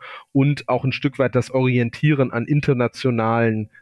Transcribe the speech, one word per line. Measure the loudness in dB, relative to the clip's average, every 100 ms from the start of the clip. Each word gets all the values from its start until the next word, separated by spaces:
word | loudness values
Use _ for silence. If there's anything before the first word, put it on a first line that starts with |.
| -10 -20 -2
und | 2 2 0 -2
auch | -2
ein | -2
Stück | -2 -4 0
weit | 0 0
das | 0
Orientieren | 0 2 0 -2 0 0 2 0
an | -2 0
internationalen | 0 2 0 0 -2 -2 0 0 2 2 0 -6 _